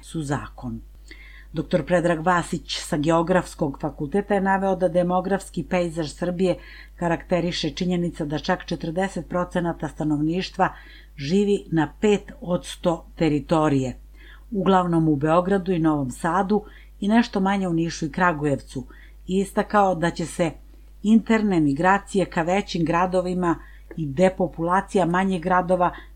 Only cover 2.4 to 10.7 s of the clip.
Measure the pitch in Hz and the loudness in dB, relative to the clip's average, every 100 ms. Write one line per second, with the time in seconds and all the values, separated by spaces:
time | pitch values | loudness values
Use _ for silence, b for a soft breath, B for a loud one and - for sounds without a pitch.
2.4 | 160 175 - - - 160 151 165 165 185 | 0 -6 -6 -10 -4 -2 2 2 2 0
3.4 | 165 - 151 139 156 - 147 202 202 202 | -2 -4 -6 -4 -8 -6 -4 -2 0 0
4.4 | 190 190 190 180 180 175 175 185 185 190 | 2 0 0 0 0 2 2 0 0 -2
5.4 | - - 147 180 175 160 151 - 175 175 | -4 -8 -2 -2 -2 -4 -6 -4 -4 0
6.4 | 185 165 B B B - 175 165 - 175 | 0 0 B B B -4 -2 -2 0 0
7.4 | 170 - 160 - 180 175 170 - 147 147 | 0 -2 -4 -2 -2 0 -2 -4 -4 -4
8.4 | 170 180 - 170 165 165 190 185 151 180 | -2 -4 -4 -8 -4 -2 -4 -4 -6 -4
9.4 | 175 180 170 165 151 - 151 147 156 175 | -2 -2 -2 -4 -8 -4 -2 0 0 -2
10.4 | 180 - 170 | -4 0 -2